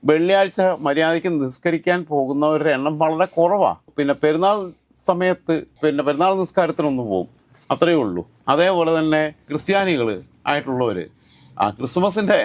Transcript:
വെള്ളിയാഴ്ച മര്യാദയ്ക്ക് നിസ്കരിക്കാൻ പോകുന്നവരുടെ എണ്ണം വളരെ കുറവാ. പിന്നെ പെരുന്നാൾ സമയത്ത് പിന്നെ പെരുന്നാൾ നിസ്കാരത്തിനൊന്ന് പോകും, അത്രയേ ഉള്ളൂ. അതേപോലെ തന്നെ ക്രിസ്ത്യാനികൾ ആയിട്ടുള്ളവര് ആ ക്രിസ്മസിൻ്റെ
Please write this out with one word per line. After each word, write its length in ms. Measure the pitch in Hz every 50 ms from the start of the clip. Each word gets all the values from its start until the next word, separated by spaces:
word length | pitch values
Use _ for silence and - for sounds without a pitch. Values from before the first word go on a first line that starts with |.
| - 139
വെള്ളിയാഴ്ച 520 | 151 160 165 180 190 196 196 190 - - 190 185 180 - 143
മര്യാദയ്ക്ക് 460 | 147 143 143 160 160 165 170 165 180 170 151
നിസ്കരിക്കാൻ 580 | 139 131 127 - _ 175 165 160 160 - 175 180 175 151
പോകുന്നവരുടെ 600 | 151 143 135 127 139 143 147 151 156 156 147 156 143 131
എണ്ണം 180 | 135 147 156 151 160
വളരെ 240 | 156 156 156 180 185 - 165
കുറവാ. 340 | 165 175 190 208 185 117 87 - _ - _
പിന്നെ 180 | - 147 139 139 - -
പെരുന്നാൾ 340 | 151 156 160 180 190 208 214 190 180 160 _ _ _ _ - - -
സമയത്ത് 480 | 185 175 185 185 180 180 _ - 165 156 - _ _ _ -
പിന്നെ 200 | 156 143 143 143 139
പെരുന്നാൾ 260 | 147 139 170 190 240 196
നിസ്കാരത്തിനൊന്ന് 640 | 190 170 - - 180 160 - - 156 151 139 127 123 110
പോകും, 180 | 98 92 90 - _ _ _ _ _ _ _ _ 135
അത്രയേ 260 | 131 - 170 170 156 131
ഉള്ളൂ. 200 | 104 90 87 - _ _ _ _ - 135
അതേപോലെ 380 | 147 175 185 190 175 165 160 165 160
തന്നെ 240 | 160 156 156 156 156 151 151 _ _ _
ക്രിസ്ത്യാനികൾ 600 | 143 156 - - 190 196 196 190 170 139 120 113 104 92 - _ _ _ _ -
ആയിട്ടുള്ളവര് 560 | 147 143 135 135 131 123 127 117 104 90 82 - _ _ _ _ - - - - - - 92
ആ 20 | 104 104 110
ക്രിസ്മസിൻ്റെ 600 | 123 131 - 175 180 202 185 214 208 202 214 170 -